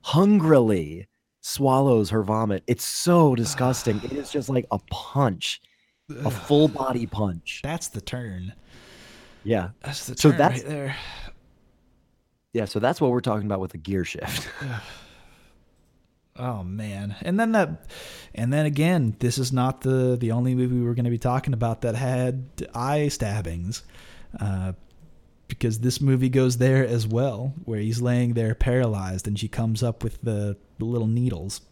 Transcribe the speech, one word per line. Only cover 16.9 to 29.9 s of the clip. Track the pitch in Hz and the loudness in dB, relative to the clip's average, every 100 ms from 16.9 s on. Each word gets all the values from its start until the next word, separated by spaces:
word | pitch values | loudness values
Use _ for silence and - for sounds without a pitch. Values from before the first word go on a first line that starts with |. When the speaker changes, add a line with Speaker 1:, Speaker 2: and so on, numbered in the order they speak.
| 98 104 107 | -6 -8 -6
Speaker 2:
And | 170 190 | -2 0
then | 226 | 2
that, | 220 160 160 - - - - - | 2 2 -2 -12 -16 -18 -18 -16
and | - 120 | -4 0
then | 147 151 | 2 2
again, | 143 160 180 117 110 | 2 2 4 2 0
this | 123 127 | -2 0
is | 127 | -2
not | 131 127 131 | 0 0 0
the, | 131 131 127 123 | 0 2 2 2
the | 117 | 0
only | 117 127 | 0 0
movie | 123 127 123 | 0 0 0
we're | 120 | 0
gonna | 120 120 | 0 0
be | 117 | 0
talking | 127 127 143 | 0 0 0
about | 120 117 110 | 0 0 -2
that | 120 | -2
had | 113 131 127 127 131 131 - - | -2 -2 0 0 -2 -8 -12 -10
eye | 117 123 151 147 | -4 0 0 0
stabbings, | - 107 104 82 85 90 - - - - - - - | -2 -2 -2 -4 -6 -6 -8 -12 -20 -20 -20 -16 -6
uh, | 101 95 92 92 - - - - _ _ - | -4 -2 -4 -8 -14 -20 -20 -20 _ _ -12
because | 123 117 110 | -2 -2 0
this | 123 - | -2 2
movie | 139 131 131 | 2 4 4
goes | 131 131 120 | 4 2 4
there | 131 131 123 | 4 4 2
as | 120 107 | 0 0
well, | 113 135 107 131 151 180 | 0 0 -2 -6 -8 -6
where | 107 | -4
he's | 110 113 | -2 0
laying | 123 123 120 | 2 2 2
there | 117 110 | 2 0
paralyzed | 110 - 127 120 101 92 92 - | 2 2 4 2 0 -4 -6 -4
and | 104 | -4
she | 110 | -4
comes | - 113 110 | -2 -2 0
up | 120 | -2